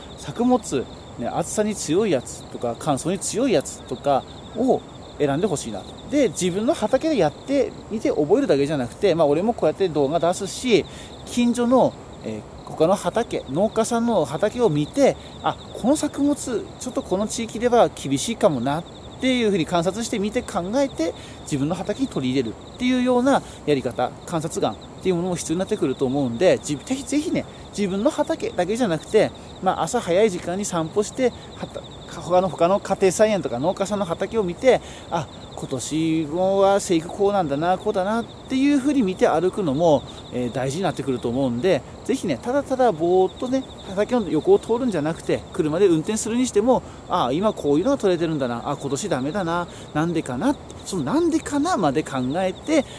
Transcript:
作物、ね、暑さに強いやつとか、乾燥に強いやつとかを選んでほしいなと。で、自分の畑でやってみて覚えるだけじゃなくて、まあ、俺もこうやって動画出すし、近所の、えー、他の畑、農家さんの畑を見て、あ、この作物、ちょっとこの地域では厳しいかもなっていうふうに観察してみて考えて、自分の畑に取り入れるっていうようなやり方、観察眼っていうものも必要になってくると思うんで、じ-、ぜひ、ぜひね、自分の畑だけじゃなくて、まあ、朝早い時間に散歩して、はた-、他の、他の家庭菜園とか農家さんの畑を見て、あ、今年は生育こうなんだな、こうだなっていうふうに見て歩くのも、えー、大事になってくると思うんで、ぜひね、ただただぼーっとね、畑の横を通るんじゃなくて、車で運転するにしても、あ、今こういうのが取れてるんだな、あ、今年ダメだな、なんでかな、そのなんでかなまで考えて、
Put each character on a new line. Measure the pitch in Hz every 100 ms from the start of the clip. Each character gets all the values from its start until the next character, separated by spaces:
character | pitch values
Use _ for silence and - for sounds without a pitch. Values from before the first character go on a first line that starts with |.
| - -
作 | - - 240
物、 | 247 - 135 101 - - -
ね、 | 120
暑 | 143 170
さ | -
に | 214 196
強 | - 170 220
い |
や | 135
つ | - - -
と | -
か、 | 120 113
乾 | 156 135
燥 | 160
に | 196
強 | - 185 269
い |
や | 160
つ | - -
と | - 127
か | 139 131 - - - -
を | 262 185 - - - -
選 | 143 139
ん |
で | 196
ほ | 151
し | 120
い |
な | 98
と。 | - - -
で、 | 285 226
自 | - 180
分 | 180 233
の |
畑 | 339 208 262 311
で | 277
や | 156
っ |
て | - - 277 - - -
み | 214
て | 285
覚 | - 147 226
え |
る | 277
だ | 139
け | 143
じ |
ゃ | 151
な | 120
く | -
て、 | 196
ま | 165 147
あ、 |
俺 | 147
も | 220
こ | 233 160
う |
や |
っ | -
て | 190
動 | 147 135
画 | 165
出 | 165
す | 185 196
し、 | - 254 185 - - - - -
近 | - 240
所 | 240 240
の、 | 262 147 - - -
え | 113 107
ー、 | - - -
他 | - 160
の | 202
畑、 | 180 220 233 165 -
農 | 139 214
家 | 220 226
さ | 233
ん | 233
の | 208 135
畑 | 147 208 240
を | 226
見 | 147 147
て、 | 269 247 - - -
あ、 | - - -
こ | - 220
の | 302
作 | 294 -
物、 | 285 285
ち | - 226 - - -
ょ |
っ |
と | -
こ | - 185
の | 214
地 | - 226
域 | 214
で | 240
は | 233 165
厳 | - 147 139
し | -
い | 226
か | 202
も | 135
な | 127 151
っ | - - - -
て | 262
い | 254 220
う |
ふ |
う | 196
に | 151
観 | 254
察 | 175 202
し | 226
て | 233
み | 208
て | 247
考 | 247 196 175 254
え | 277
て、 | - 320 - - -
自 | - 143
分 | 143
の | 175
畑 | 190 208
に | -
取 | 180 127
り |
入 | 135
れ | 117
る | 98 - -
っ |
て | 254
い | 254
う |
よ | 254 247
う |
な | 262 262 - - -
や |
り | 143
方、 | 120 110 120 - -
観 | 170
察 | 151 196
眼 | 151
っ | 104 - -
て | 185
い |
う | 175
も |
の | 185
も | 175
必 | -
要 | 165
に |
な | 190
っ |
て | 208
く | 151
る | 127
と | 131
思 | 143 131
う |
ん | 117
で、 | 180 127
じ-、 | - 143
ぜ | - 269
ひ、 |
ぜ | 262 285
ひ | 320
ね、 | 214 - - - -
自 | 202
分 | 196
の | 254
畑 | 320 294 320 -
だ | - 180
け | 226
じ |
ゃ | 233
な | 160
く | -
て、 | 214 147 - - -
ま | 185 156
あ、 |
朝 | 165 240
早 | 185 170
い | 220
時 | 175
間 | 175 185
に | 202
散 | 175 160
歩 | 202
し | 208
て、 | - 247 - - -
は | 175
た-、 | - - - - -
他 | 156 180
の、 | 185
他 | - 170
の | 202
家 | - 190
庭 | 190
菜 | 170 220
園 | 196
と | 196
か | 120
農 | 156 -
家 | 190
さ | 202
ん |
の | 185
畑 | 175 196 220
を |
見 | 180 170
て、 | 262 208 - - -
あ、 | 139 123 - - -
今 | 151
年 | 131 - 151 160 160 147
は | 170 190 196 196 196
生 | - 170
育 | 165
こ | - 202
う |
な | 202
ん | 156
だ | 139
な、 | 170 185
こ | 208
う |
だ | 208
な | 190 226
っ | 226 - -
て | 262
い | 285
う | 285
ふ | 262
う |
に | 285
見 | 190 185
て | 233
歩 | 147 180
く | 214
の | 175
も、 | 135 170 147 - - -
え | 120 123
ー、 |
大 | 135 135
事 | 151
に |
な | 180
っ |
て | 113
く | 135
る | 120
と | 120
思 | 123 135
う |
ん | 120
で、 | 185 151 - - -
ぜ | 262
ひ | 196
ね、 | 127
た | 233
だ | 277
た | 277 254
だ | 247
ぼ | 156 170 185 185
ー |
っ | -
と | 247
ね、 | 262 262 - -
畑 | 190 214 247
の | 185
横 | 156 151
を | 196
通 | - 233
る | 254
ん |
じ | 175
ゃ |
な | 147 170
く |
て、 | - 127 -
車 | - 156 160
で | 202
運 | 160
転 | 156 214
す | 220
る | 233
に | 254
し |
て | 202
も、 | 233 226 - - -
あ、 | 175 123
今 | 147 214
こ | - 147
う | 147
い |
う | 214
の |
が | 277
取 | 202
れ | 175
て | 170
る | 156
ん |
だ | 127
な、 | 117 131
あ、 | 135
今 | 139
年 | 131 160
ダ | 147
メ | 139
だ | 196
な、 | 170 175 175 - - 147
な | 165
ん |
で | 160
か | 143 123
な、 | 240 - - - -
そ | 190
の |
な | 131 277
ん | 339
で | 311
か | - 285
な | 311 330
ま | 156
で | 135
考 | 156 135 127 160
え | 190
て、 | 185 - 311 -